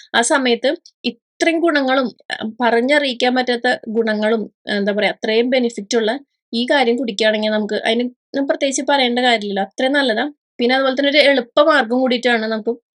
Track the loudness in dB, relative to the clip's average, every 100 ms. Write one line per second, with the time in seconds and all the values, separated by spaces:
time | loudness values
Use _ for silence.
0 | -4 -2 0 0 2 0 0 -4 -8 _
1 | -8 -8 _ _ -2 2 2 2 0 0
2 | -2 -6 -12 -8 -8 -2 0 2 2 2
3 | 0 0 0 0 -2 -2 -2 -2 -4 -2
4 | -2 0 0 -2 -4 -12 -6 -2 0 0
5 | -2 -2 0 0 2 0 0 -4 -2 -2
6 | 0 -4 -8 _ _ -6 0 2 2 0
7 | -2 -2 0 0 -2 -2 -2 -4 -2 -2
8 | -4 -8 _ -6 -2 -2 -2 -2 0 0
9 | 2 2 2 0 -2 -4 -4 -2 0 0
10 | 0 0 -4 -8 _ -4 0 2 0 0
11 | 2 4 4 4 0 2 4 4 2 0
12 | 0 0 0 0 0 -4 -4 -6 _